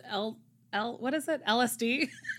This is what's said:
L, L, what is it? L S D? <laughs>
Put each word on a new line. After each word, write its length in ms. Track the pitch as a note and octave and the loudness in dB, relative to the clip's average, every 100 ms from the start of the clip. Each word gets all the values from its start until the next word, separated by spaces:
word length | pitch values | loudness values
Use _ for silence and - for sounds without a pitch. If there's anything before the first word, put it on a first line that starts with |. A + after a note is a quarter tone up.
| - | -6
L, 300 | G3+ A3 A3 - _ _ | -4 -2 -6 -14 _ _
L, 240 | G3+ A3+ A#3+ | -2 -2 -2
what 160 | B3 | 0
is 160 | D4+ C#4+ | 0 0
it? 120 | D4+ - | 0 4
L 160 | A3+ | 4
S 160 | A#3+ - | 4 2
D? 320 | A#3 C4+ D#4+ | 2 2 0
<laughs> 60 | - - | -4 -8